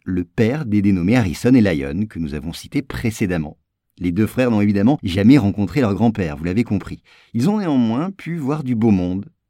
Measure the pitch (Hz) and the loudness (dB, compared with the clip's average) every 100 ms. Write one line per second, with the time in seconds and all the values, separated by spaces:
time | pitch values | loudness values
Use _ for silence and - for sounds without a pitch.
0 | - 90 - - 110 147 127 104 101 95 | -6 -4 -4 -2 0 0 -2 0 2 2
1 | 87 127 95 73 - 131 101 78 69 80 | 2 2 0 -2 4 4 4 2 -4 -6
2 | 107 85 80 76 78 - - 147 139 - | -6 -6 -8 -6 -10 -12 -8 -8 -6 -6
3 | 120 107 95 87 73 - _ _ _ _ | -6 -2 -2 -2 -4 -10 _ _ _ _
4 | 90 87 107 - 127 107 104 101 107 151 | -4 0 0 0 0 2 2 2 2 2
5 | 101 87 104 143 101 92 98 147 117 98 | -2 2 6 6 6 0 -2 0 0 2
6 | 117 110 85 73 82 95 120 101 - - | 0 0 -4 -4 -2 -2 0 -2 -4 -12
7 | _ _ _ 117 143 214 185 135 117 117 | _ _ _ -2 0 0 0 0 2 0
8 | 175 190 - 170 131 151 131 117 113 95 | -4 -8 -10 -6 -4 -4 -2 0 2 2
9 | 90 92 98 _ _ | 0 -4 -8 _ _